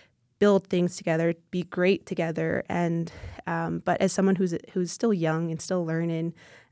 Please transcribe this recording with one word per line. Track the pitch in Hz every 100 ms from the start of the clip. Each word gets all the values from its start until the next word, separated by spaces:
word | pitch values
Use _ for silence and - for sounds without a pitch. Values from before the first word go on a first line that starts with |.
| _ _ _ _
build | 208 196 190
things | 180 175 -
together, | - 160 165 165 _
be | 180
great | 175 - 180 196 -
together. | 180 165 160 160 170 -
And, | 180 170 170 165 - - - -
um, | 165 165 170
but | - 175
as | 190
someone | - 190 185
who's, | 190 170 -
who's | 190 175
still | - 233
young | 202 160 160 165
and | 160
still | - 185
learning, | 165 160 170 165 165 - - - _